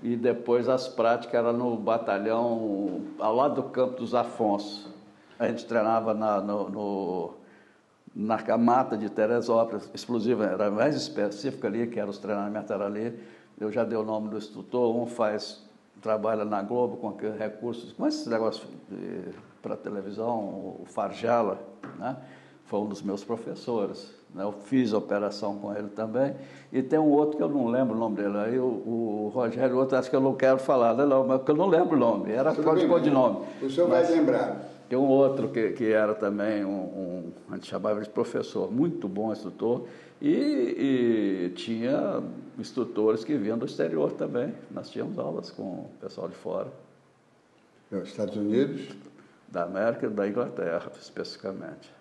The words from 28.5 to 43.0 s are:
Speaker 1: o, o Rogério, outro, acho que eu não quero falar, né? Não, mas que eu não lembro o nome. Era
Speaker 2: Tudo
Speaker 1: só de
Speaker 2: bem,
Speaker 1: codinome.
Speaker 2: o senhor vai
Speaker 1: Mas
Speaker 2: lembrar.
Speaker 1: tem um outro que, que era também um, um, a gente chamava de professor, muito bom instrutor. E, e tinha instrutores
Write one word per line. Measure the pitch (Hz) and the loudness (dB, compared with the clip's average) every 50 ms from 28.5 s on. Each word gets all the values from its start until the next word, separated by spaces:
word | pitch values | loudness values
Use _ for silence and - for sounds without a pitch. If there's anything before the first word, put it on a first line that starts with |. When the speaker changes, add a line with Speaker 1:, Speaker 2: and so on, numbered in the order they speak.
| 120 | 0
Speaker 1:
o, | 131 127 | 0 0
o | 127 117 98 95 110 117 117 117 110 104 104 107 107 104 | 0 -2 -2 -4 -4 -2 -2 -2 -2 -2 -2 -4 -2 -2
Rogério, | 131 123 113 113 123 131 127 123 | 0 -2 -2 0 2 2 2 4
outro, | 127 135 135 135 | 4 2 4 2
acho | 127 123 - | 0 0 2
que | - | 2
eu | 135 | 2
não | 131 135 131 | 4 4 2
quero | - 135 131 135 | 4 4 4 4
falar, | 131 131 - 147 127 117 117 110 | 4 4 2 4 6 6 6 6
né? | 120 143 | 4 4
Não, | 143 135 135 135 | 4 6 4 4
mas | 131 131 131 135 | 4 2 2 4
que | - | 2
eu | 151 | 4
não | 151 180 | 4 6
lembro | 196 170 160 180 - 160 | 6 6 6 6 4 4
o | 139 | 4
nome. | 120 117 110 104 95 101 | 4 4 4 2 0 -2
Era | 107 123 135 156 - | 0 2 2 2 2
Speaker 2:
Tudo | - 151 | 2 4
Speaker 1:
só | 160 170 | 4 6
de | 185 | 6
Speaker 2:
bem, | 170 143 | 6 6
Speaker 1:
codinome. | 175 170 - 151 139 131 127 117 101 - - - - - | 6 6 6 6 6 6 6 4 4 0 -6 -10 -10 -6
Speaker 2:
o | 139 135 | -6 -4
senhor | - 170 175 - | 2 4 4 6
vai | - 175 - | 6 6 6
Speaker 1:
Mas | - | 6
Speaker 2:
lembrar. | 165 165 151 131 123 110 - - - - - - - - - | 6 6 6 4 4 2 2 0 -4 -6 -10 -14 -16 -18 -8
Speaker 1:
tem | - 123 | -2 2
um | 131 139 | 2 4
outro | 135 131 135 139 131 135 135 113 - | 6 8 8 8 6 4 2 -2 -2
que, | - 120 110 98 87 | 0 0 0 0 0
que | - 120 110 | 0 2 4
era | 110 107 107 104 107 | 4 4 4 4 2
também | 107 110 101 104 101 101 107 110 104 101 | 0 0 0 0 0 0 0 0 0 -2
um, | 98 | -2
um, | 101 98 92 90 - 95 95 87 90 92 82 85 82 - - - | -2 -4 -4 -6 -6 -6 -6 -6 -6 -8 -8 -10 -12 -14 -14 -12
a | 95 | -12
gente | 95 - | -12 -10
chamava | - 95 95 95 107 107 104 | -8 -8 -4 0 0 0 0
de | 107 - | -2 -6
professor, | - - 120 - - 117 117 - - 107 92 92 | -2 -2 -2 -2 -2 -4 -4 -4 -4 -4 -4 -2
muito | 104 123 156 175 156 - - 98 | 0 2 2 2 0 -2 -6 -6
bom | 92 101 107 113 107 | -4 -2 -2 -2 -4
instrutor. | - - 92 - - - 113 120 131 - - - - - - - - | -4 -8 -12 -8 -4 0 0 0 0 -2 -10 -14 -18 -20 -20 -14 -4
E, | - 143 | 0 2
e | 170 233 277 294 302 202 185 - - - 117 139 135 127 120 117 117 110 101 101 95 95 87 92 90 | 2 2 2 2 2 0 0 0 0 0 0 2 2 4 4 4 4 4 2 0 0 0 -2 -4 -4
tinha | - - 113 113 110 117 123 143 160 - 202 170 123 - - - - - - - | -6 -6 -4 -4 -2 0 0 0 0 0 -2 -2 -4 -6 -6 -10 -12 -16 -14 -10
instrutores | - 139 - - 131 117 - - 101 | -10 -10 -6 -4 -4 -4 -2 0 2